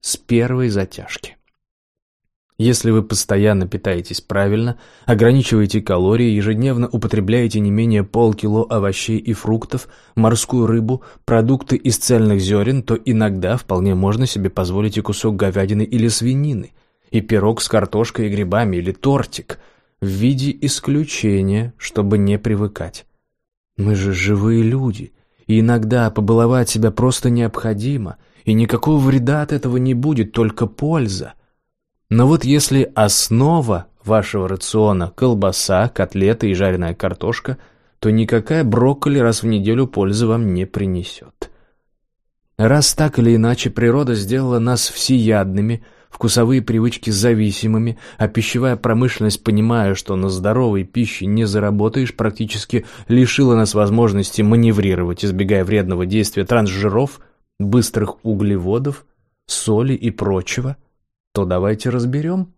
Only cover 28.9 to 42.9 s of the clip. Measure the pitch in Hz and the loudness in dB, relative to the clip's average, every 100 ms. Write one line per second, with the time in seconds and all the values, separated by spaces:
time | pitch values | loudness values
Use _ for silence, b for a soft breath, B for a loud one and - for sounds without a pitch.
28.9 | 151 135 135 120 151 147 147 131 127 131 | 2 4 2 2 -2 -2 -4 -2 -2 0
29.9 | 123 143 143 107 117 110 - 113 - 147 | 0 0 0 -2 0 0 0 -6 -4 -2
30.9 | 160 117 95 67 - _ _ _ _ _ | -2 -2 -6 -10 -16 _ _ _ _ _
31.9 | _ _ 113 127 160 127 143 139 135 127 | _ _ 4 6 4 4 2 2 0 0
32.9 | - 104 - - 113 139 165 123 92 - | 2 2 2 0 2 4 2 0 -2 -6
33.9 | _ 104 110 101 104 92 95 - 110 107 | _ 0 0 0 -4 -4 -6 -4 2 2
34.9 | 95 87 - 131 113 98 92 - 92 117 | 2 -2 -2 0 2 0 -2 0 2 0
35.9 | - 92 98 98 117 110 92 95 92 85 | -2 -4 0 0 2 0 0 0 0 -4
36.9 | 85 95 90 92 120 - 131 b b b | -4 -6 -4 -6 -6 -8 -10 b b b
37.9 | b 107 107 110 117 101 160 143 117 127 | b 0 2 2 0 0 0 2 2 2
38.9 | 139 147 139 120 113 113 110 98 117 131 | 2 0 2 2 0 0 0 0 0 0
39.9 | 107 98 101 113 113 110 90 92 - 98 | 0 0 0 0 2 0 -2 -4 -4 -4
40.9 | 90 87 - - _ - - _ _ _ | -4 -6 -14 -20 _ -16 -16 _ _ _
41.9 | _ _ _ _ _ _ _ 110 143 143 | _ _ _ _ _ _ _ 2 4 2